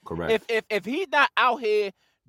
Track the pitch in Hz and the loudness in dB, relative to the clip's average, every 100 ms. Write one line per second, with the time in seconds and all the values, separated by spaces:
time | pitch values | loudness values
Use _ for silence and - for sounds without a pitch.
0 | - 85 165 226 - 226 - 208 185 285 | -10 -4 0 0 0 -4 -2 -4 -2 -6
1 | 381 294 269 - 247 285 226 214 196 - | -2 2 2 2 2 2 0 0 -2 -8
2 | _ _ | _ _